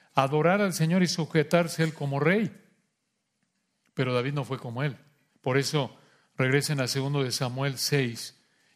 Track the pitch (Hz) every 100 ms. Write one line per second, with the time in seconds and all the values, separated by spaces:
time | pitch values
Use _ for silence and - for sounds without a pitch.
0 | _ - 135 151 165 202 196 147 160 185
1 | 175 - 147 160 147 175 170 - 160 151
2 | 139 139 151 202 208 - _ _ _ _
3 | _ _ _ _ _ _ _ _ _ -
4 | 127 123 131 143 117 131 123 120 143 113
5 | _ _ _ _ 131 135 135 151 120 -
6 | _ _ _ - 127 143 139 143 123 139
7 | 135 143 127 - 127 127 139 123 - 143
8 | 123 113 - - _ _ _